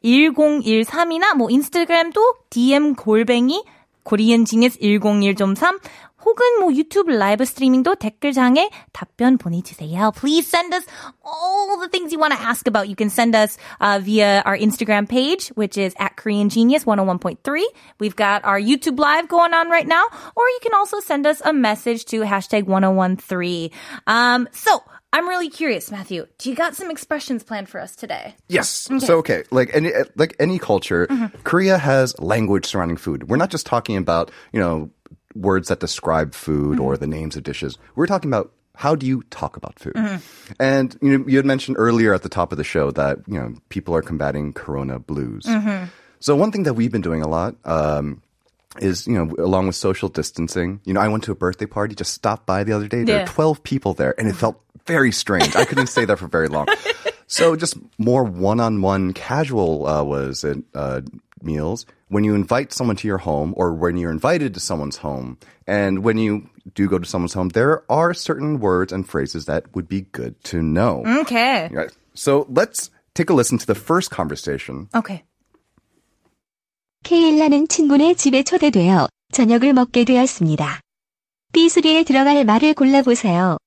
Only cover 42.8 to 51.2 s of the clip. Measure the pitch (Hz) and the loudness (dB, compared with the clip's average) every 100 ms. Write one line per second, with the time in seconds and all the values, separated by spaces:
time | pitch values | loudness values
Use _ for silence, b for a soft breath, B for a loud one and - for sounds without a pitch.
42.8 | 71 69 69 69 - 95 60 58 _ 95 | -2 0 -2 -2 -6 -8 -8 -12 _ -10
43.8 | - 82 - 78 73 71 73 - - 69 | -2 -2 -2 -4 -4 -4 -6 -10 -8 -6
44.8 | 67 64 64 71 62 53 - 220 208 196 | -6 -10 -8 -8 -8 -8 -4 -2 -2 -6
45.8 | 180 B B B - 147 214 208 156 117 | -10 B B B 0 2 2 0 -2 0
46.8 | 117 113 85 80 78 80 98 - - 82 | -2 -2 -2 -4 -2 -2 -4 -8 -4 -2
47.8 | 76 73 73 67 _ _ _ _ _ - | 0 -2 -4 -10 _ _ _ _ _ -4
48.8 | 98 87 - 113 80 - 87 95 95 90 | -4 -4 -2 -2 -2 -2 0 0 0 -2
49.8 | 98 95 - - 78 - 82 90 87 101 | -4 -2 -6 -6 -8 -6 -6 -4 -6 -8
50.8 | - 95 107 107 | -4 0 0 -2